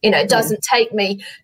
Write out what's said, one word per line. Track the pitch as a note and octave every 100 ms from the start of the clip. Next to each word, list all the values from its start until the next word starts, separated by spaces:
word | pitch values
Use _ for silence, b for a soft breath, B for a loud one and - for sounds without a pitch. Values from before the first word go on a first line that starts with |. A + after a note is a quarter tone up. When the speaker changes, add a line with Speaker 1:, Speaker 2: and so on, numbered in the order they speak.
Speaker 1:
You | G#3
know, | D#3+
it | F#3+
Speaker 2:
Yeah. | A#3
Speaker 1:
doesn't | G#3+ G#3+ -
take | A#3+ A#3
me | G#3+ G3 G3+ B B